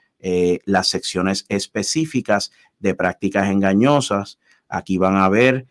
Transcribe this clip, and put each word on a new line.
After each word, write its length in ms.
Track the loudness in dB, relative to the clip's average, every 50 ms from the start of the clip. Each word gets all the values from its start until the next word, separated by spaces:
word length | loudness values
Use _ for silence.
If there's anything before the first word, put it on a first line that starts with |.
| _ _ _ _
eh, 420 | -6 -2 0 2 2 2 0 -2 -2
las 240 | 0 0 0 0 0
secciones 560 | -4 -4 -6 -4 -4 -2 -2 -2 -2 -4 -4 -4
específicas 1000 | -6 -6 -6 -6 -6 -6 -4 -4 -2 -4 -4 -2 -4 -6 -2 0 -2 -2 -2 -4 _ _ _ _ _ _
de 160 | -2 -2 -2
prácticas 560 | 0 0 -2 -2 -2 -4 -2 0 0 0 2
engañosas. 880 | 2 2 2 2 2 2 2 4 2 2 0 -2 -4 -4 -4 -8 -14 _ _ _ _ _ _ -10
Aquí 280 | -10 -10 -6 -4 -2
van 200 | 0 2 2 4
a 120 | 4 4 4
ver 380 | 4 4 4 4 2 0 -4 _